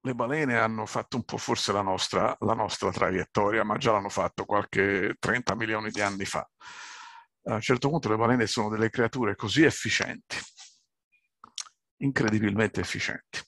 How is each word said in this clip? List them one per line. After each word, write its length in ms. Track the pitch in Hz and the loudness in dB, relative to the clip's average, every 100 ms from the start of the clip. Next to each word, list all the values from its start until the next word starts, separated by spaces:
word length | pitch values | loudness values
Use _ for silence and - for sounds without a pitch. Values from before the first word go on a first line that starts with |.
le 140 | 131 120 | -6 -4
balene 420 | 117 151 143 117 | -2 0 2 2
hanno 280 | 110 110 107 | 2 0 -4
fatto 320 | 120 113 127 | -6 -4 -6
un 60 | |
po' 140 | - 107 | -4 -6
forse 340 | - 117 - | -2 -2 2
la 100 | 101 | 2
nostra, 540 | 98 95 - 98 110 - | 2 0 0 2 2 0
la 140 | 104 | 0
nostra 380 | 113 104 - 98 | 0 0 0 -2
traiettoria, 720 | 90 85 92 - - 104 110 | 0 0 0 0 2 2 2
ma 140 | 107 107 | 0 0
già 140 | 117 | 2
l'hanno 180 | 107 101 | 2 0
fatto 360 | - 87 - 95 | -2 -2 -4 0
qualche 720 | 104 104 - 98 98 98 - | 0 0 0 2 2 0 -2
trenta 360 | - 120 123 113 | -2 0 -2 -2
milioni 360 | 110 110 107 | -2 -2 -4
di 100 | 104 | -2
anni 240 | 104 98 95 | -2 -2 -4
fa. 220 | 76 - _ - - - - - - - _ | -4 -6 _ -20 -18 -16 -16 -18 -20 -20 _
A 120 | - 110 | -4 -4
un 60 | |
certo 280 | - 123 139 | 2 2 2
punto 200 | 160 113 | 0 0
le 80 | 110 | 2
balene 300 | 117 127 110 | 4 4 2
sono 220 | - 107 | 0 -2
delle 200 | 107 110 | 0 0
creature 460 | - 113 131 110 101 | 2 0 0 -2 -2
così 280 | 107 107 | -2 4
efficienti, 760 | 151 - 110 - - - _ - - - - _ _ _ _ _ _ _ - - - _ _ _ | 4 4 -2 -2 -2 -6 _ -10 -10 -18 -20 _ _ _ _ _ _ _ -18 -14 -14 _ _ _
incredibilmente 840 | 139 131 117 107 104 101 107 - | -2 2 2 2 2 2 0 0
efficienti 600 | 85 101 - - _ - | -4 -4 -6 -6 _ -14